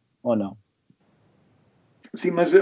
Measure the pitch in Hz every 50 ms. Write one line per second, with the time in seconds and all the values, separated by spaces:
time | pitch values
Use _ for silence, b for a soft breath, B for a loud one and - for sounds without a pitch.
0 | _ _ _ _ - 123 117 107 101 95 101 - _ _ _ _ _ _ _ _
1 | _ _ _ _ _ _ _ _ _ _ _ _ _ _ _ _ _ _ _ _
2 | - - - - - 180 170 170 175 151 170 196